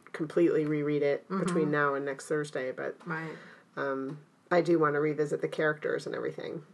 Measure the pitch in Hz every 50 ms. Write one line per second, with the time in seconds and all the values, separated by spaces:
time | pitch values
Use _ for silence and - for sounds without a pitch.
0 | _ - - - 160 151 - 175 170 160 - 156 151 151 151 147 147 147 147 143
1 | 143 143 143 - - - 190 190 170 175 175 175 156 147 147 147 147 143 139 139
2 | 143 139 135 135 - - 156 151 147 147 - 139 127 131 127 - 139 - - -
3 | - 175 165 160 160 156 156 170 - - - - - _ _ 139 139 139 135 135
4 | 135 135 151 147 - _ _ _ _ _ 175 170 151 170 170 156 151 147 147 143
5 | 156 151 147 151 151 147 151 131 - 151 - - 160 156 156 151 - 62 - -
6 | - - - 120 117 - - - - - - - 151 -